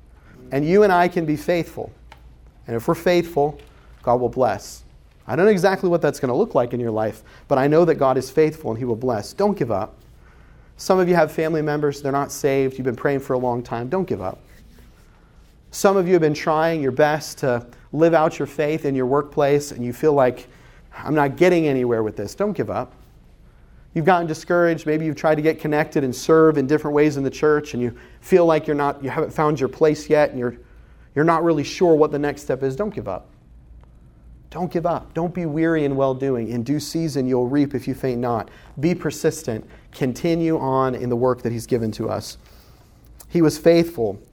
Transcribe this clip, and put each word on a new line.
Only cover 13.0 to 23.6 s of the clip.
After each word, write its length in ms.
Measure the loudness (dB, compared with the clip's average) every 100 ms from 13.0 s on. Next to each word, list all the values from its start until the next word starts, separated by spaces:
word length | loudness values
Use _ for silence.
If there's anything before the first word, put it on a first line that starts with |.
| -2 -2
for 140 | -2
a 40 | -2
long 240 | -2 -4
time. 280 | -6 -8 -4
Don't 180 | -4 -4
give 140 | -4
up. 180 | -6 -10 -16 -20 -20 -20 -20 -20 -20 _ _ -20 -20 -20 -18
Some 280 | 0 2 2
of 100 | 4
you 60 |
have 80 | 4
been 120 | 2
trying 480 | 0 0 0 0 0
your 100 | -2
best 460 | 2 2 2 -6 -4
to 280 | -2 -2 -4 -20 -8
live 240 | 2 4 4
out 240 | 2 -2
your 80 | -8
faith 380 | -4 -2 -2 -2
in 100 | -2
your 100 | 0
workplace, 680 | 0 -2 0 2 2 0
and 140 | -8 -8
you 80 |
feel 200 | -2 2
like, 340 | 4 2 0 -10 -20 -20 -20 -20 -12
"I'm 180 | -4
not 220 | 0 0 2
getting 320 | 4 4 2
anywhere 340 | 0 0 0
with 140 | -2 -4
this." 180 | -10
Don't 200 | -4 -4
give 180 | -4 -4
up. 220 | -6 -8 -12 -20 -20 -20 -20 -20 -20